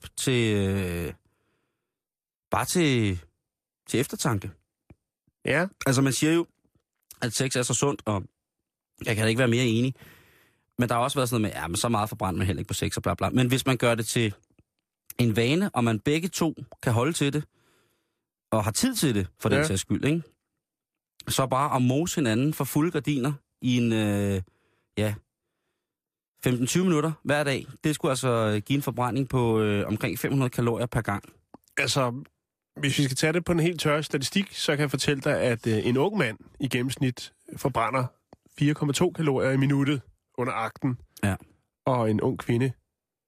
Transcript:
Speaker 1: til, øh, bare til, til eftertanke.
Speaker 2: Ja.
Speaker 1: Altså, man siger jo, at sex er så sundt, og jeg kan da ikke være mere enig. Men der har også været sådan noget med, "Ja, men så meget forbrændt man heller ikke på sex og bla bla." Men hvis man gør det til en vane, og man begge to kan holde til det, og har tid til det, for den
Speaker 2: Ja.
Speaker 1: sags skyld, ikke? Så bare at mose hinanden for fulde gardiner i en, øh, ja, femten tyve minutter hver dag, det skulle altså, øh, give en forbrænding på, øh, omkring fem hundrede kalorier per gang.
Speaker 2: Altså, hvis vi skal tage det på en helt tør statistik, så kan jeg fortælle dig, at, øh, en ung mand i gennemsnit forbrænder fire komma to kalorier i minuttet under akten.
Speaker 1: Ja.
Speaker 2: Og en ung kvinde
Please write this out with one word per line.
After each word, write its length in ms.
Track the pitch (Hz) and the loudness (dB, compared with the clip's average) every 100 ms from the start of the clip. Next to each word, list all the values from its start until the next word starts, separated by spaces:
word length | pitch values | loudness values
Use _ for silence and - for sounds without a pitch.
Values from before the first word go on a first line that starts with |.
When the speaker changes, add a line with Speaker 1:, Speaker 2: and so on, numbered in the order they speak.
| - - | -14 -4
Speaker 1:
til, 400 | - 123 110 104 | 0 2 2 2
øh, 560 | 95 98 90 87 76 - _ _ _ _ _ _ _ _ _ _ _ _ - | 0 0 -2 -4 -6 -10 _ _ _ _ _ _ _ _ _ _ _ _ -6
bare 140 | 107 | -4
til, 560 | 127 180 156 123 104 87 - _ _ _ _ _ - | 0 2 4 4 2 -2 -6 _ _ _ _ _ -4
til 120 | 117 | -2
eftertanke. 500 | - 220 143 101 101 - _ _ _ - _ _ _ _ | -2 -2 -2 -2 -4 -16 _ _ _ -20 _ _ _ _
Speaker 2:
Ja. 220 | - 147 185 - - | -2 0 -2 -2 0
Speaker 1:
Altså, 160 | 131 | 2
man 100 | 135 | 2
siger 200 | 127 151 | 2 2
jo, 140 | 165 165 _ _ _ _ _ _ - | 2 0 _ _ _ _ _ _ -8
at 100 | 123 | -6
sex 240 | - 131 127 | -2 -2 -2
er 60 | |
så 120 | 123 | 0
sundt, 280 | 120 143 143 110 | 0 0 0 -2
og 160 | 101 - _ _ _ _ _ _ - | -4 -4 _ _ _ _ _ _ -10
jeg 120 | - 107 | -4 0
kan 80 | |
da 40 | 110 | 2
ikke 100 | 113 | 2
være 100 | 127 | 2
mere 160 | 117 127 | 2 2
enig. 280 | 113 131 - - - _ _ _ _ _ - | 2 0 -4 -16 -20 _ _ _ _ _ -4
Men 100 | 113 | 0
der 60 | |
har 80 | 120 | 2
også 160 | 131 139 | 0 0
været 100 | 123 | 0
sådan 120 | 120 | 0
noget 120 | 104 | -2
med, 60 | - | -4
"Ja, 60 | 170 | -6
men 80 | 170 | -2
så 120 | 120 | 0
meget 200 | 107 110 | 0 0
forbrændt 300 | - 110 - | -2 -4 0
man 80 | 95 | -2
heller 140 | 80 | -2
ikke 80 | - | -4
på 60 | |
sex 220 | 101 92 - | -4 -4 -2
og 60 | |
bla 120 | 90 | -4
bla." 160 | 87 95 | -2 0
Men 180 | 120 123 | 2 2
hvis 180 | 127 131 | 0 0
man 100 | 127 | 2
gør 180 | 120 | 2
det 120 | 117 107 | 0 0
til 280 | 123 110 - _ _ _ _ _ _ _ - | 0 -2 -4 _ _ _ _ _ _ _ 0
en 180 | 120 107 | 0 2
vane, 340 | 117 165 202 | 2 2 0
og 140 | - | 0
man 140 | 117 110 | 0 0
begge 280 | 143 156 170 | 0 0 -2
to 260 | - 165 - - - | -2 -2 -2 -14 -6
kan 100 | 131 | -2
holde 200 | 113 139 | 0 0
til 200 | 170 143 | 0 0
det, 120 | 147 - _ _ _ _ _ _ _ _ _ - | -2 -8 _ _ _ _ _ _ _ _ _ -4
og 140 | 110 | -2
har 60 | 104 | 0
tid 240 | - 262 | 0 0
til 200 | 233 151 | 0 0
det, 120 | 104 87 - | 0 -2 -4
for 80 | 107 | 0
den 100 | 135 | 2
Speaker 2:
Ja. 60 | |
Speaker 1:
sags 160 | 156 95 | 2 -2
skyld, 240 | - 104 | -2 -2
ikke? 180 | 139 165 - _ _ _ _ _ _ _ _ _ - | 0 -2 -4 _ _ _ _ _ _ _ _ _ -4
Så 180 | 127 131 | -2 2
bare 300 | 131 143 131 | 2 2 2
at 60 | |
mose 320 | 123 135 180 175 | 2 2 0 0
hinanden 340 | 123 110 147 | 2 2 0
for 100 | - | -2
fulde 260 | 135 147 170 | -2 0 2
gardiner 420 | 156 147 143 135 143 _ - | 0 -2 0 -2 -4 _ -6
i 140 | 131 123 | 0 2
en, 160 | 117 | 2
øh, 500 | 113 104 101 101 95 - _ _ _ _ - | 2 2 2 0 -2 -4 _ _ _ _ -4
ja, 160 | 107 104 _ _ _ _ _ _ _ _ _ _ _ - | -2 -4 _ _ _ _ _ _ _ _ _ _ _ -4
femten 220 | 131 123 123 | -2 0 0
tyve 180 | 170 | 2
minutter 280 | 185 151 160 151 | 2 2 0 -4
hver 200 | - 147 | -2 0
dag, 220 | 143 123 - - | 0 -2 -6 -4
det 100 | 156 | -4
skulle 180 | 147 156 | -2 -2
altså, 160 | 127 127 | 0 0
øh, 280 | 117 110 107 | 2 2 0
give 140 | - 139 | 0 -2
en 60 | |
forbrænding 460 | 139 117 123 135 131 | -2 -4 -2 -2 -2
på, 320 | 131 117 110 | 0 2 2
øh, 260 | 107 101 - | 2 0 -2
omkring 320 | 107 117 87 | -2 -4 -4
fem 140 | - | -2
hundrede 180 | 139 127 | 0 0
kalorier 360 | - 120 113 120 | 0 0 0 -2
per 140 | 120 | -2
gang. 220 | 107 98 - _ _ - _ - | -2 -4 -8 _ _ -20 _ -2
Speaker 2:
Altså, 460 | 135 147 123 127 151 _ _ _ _ - | 0 2 0 -2 -12 _ _ _ _ -4
hvis 180 | 147 139 | -2 2
vi 60 | |
skal 120 | 139 131 | 0 2
tage 160 | 156 | 0
det 120 | 170 | 0
på 80 | 170 | 0
en 80 | 170 | 2
helt 200 | 165 165 | 2 0
tør 200 | 151 151 | 0 0
statistik, 520 | 151 147 127 196 196 | 0 -4 0 -2 -2
så 180 | - - | -4 -2
kan 80 | 143 | 0
jeg 100 | 127 | 0
fortælle 320 | 135 - 139 | 0 0 0
dig, 180 | 123 104 | 0 0
at, 260 | 123 117 120 | 0 0 0
øh, 200 | 110 113 | 0 2
en 100 | 127 | 2
ung 200 | 180 208 | 2 0
mand 200 | 120 - - - | -2 -4 -14 -6
i 80 | 143 | -2
gennemsnit 640 | - 127 - 131 - - _ - - | -2 -2 0 -2 -2 -14 _ -16 -6
forbrænder 480 | 139 120 110 131 127 _ _ - _ - | -2 0 0 0 -2 _ _ -20 _ 0
fire 160 | 147 | 0
komma 180 | 147 147 | 2 0
to 180 | 131 180 | 2 0
kalorier 400 | 175 156 131 131 | 2 0 2 2
i 60 | 135 | 2
minuttet 440 | 135 139 139 139 - _ _ - | 2 2 2 -2 -6 _ _ -6
under 140 | 123 | -4
akten. 460 | 104 110 - 139 123 - - | -4 -6 -4 -4 -4 -10 -4
Speaker 1:
Ja. 120 | 101 98 - _ _ _ 139 | -4 -4 -10 _ _ _ -2
Speaker 2:
Og 240 | 123 110 | 0 2
en 100 | 107 | 2
ung 180 | 131 - | 0 -2
kvinde 340 | - 117 131 - _ _ _ _ | 0 0 0 -4 _ _ _ _